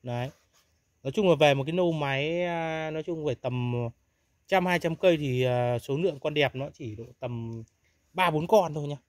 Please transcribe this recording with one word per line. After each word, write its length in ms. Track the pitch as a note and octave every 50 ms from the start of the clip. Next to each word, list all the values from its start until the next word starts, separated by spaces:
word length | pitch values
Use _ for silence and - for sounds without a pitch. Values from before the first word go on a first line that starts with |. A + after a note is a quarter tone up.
| _
Đấy. 260 | B2+ A#2+ A#2+ B2 C#3+ - _ _ _ _ _ _ _ _ _ _ _ _ _ -
Nói 80 | C3+
chung 180 | - G#3+ G#3 F3+
là 60 | E3
về 180 | C#3 D#3 D3 C#3
một 100 | C#3 C3+
cái 100 | D3+ E3
nâu 180 | F#3 F3+ E3+
máy, 520 | E3 D#3 D3 C#3 C3+ C3+ D3 D#3 E3 F3 F3+
à, 480 | F3 E3+ E3 E3 D#3+ D#3+ D#3+ D#3 D#3
nói 120 | D#3 D#3 D#3
chung 220 | F3+ E3+ D#3+ D3+
phải 100 | D3 A#2+
tầm 380 | - - B2+ B2+ B2+ B2 B2 A#2+ A#2+ A#2+ A#2 - _ _ _ _ _ _ _ _ _ _
trăm, 180 | - G3 F#3+ F3+
hai 140 | F#3 F3+ E3+
trăm 160 | E3+ E3 E3
cây 220 | - - F#3 E3+
thì, 260 | D3+ D3 C3+ B2+ B2+ B2+
à, 360 | B2 B2 B2 B2 B2 B2 A#2
số 180 | - - C3+
lượng 220 | D3+ F3 F#3+ D3+ C3+
con 140 | - D#3 D3+
đẹp 220 | D3 C#3+ B2+ -
nó 140 | C3 C3+ C#3+ -
chỉ 180 | - D3 A2+ G#2+
độ 80 | G#2 A#2 A#2+ - _
tầm 440 | C3 B2 A#2+ A#2 A2+ A#2 A2+ A2+ A2 _ _ _ _ _ _ _ _ _ _
ba 180 | F3+ F#3 F3
bốn 160 | D#3 D3+ D#3+
con 260 | F3 A3 G#3+ F3+ D#3+ D3
thôi 140 | D3+ D3
nhá. 100 | C#3+ C#3+ C#3 _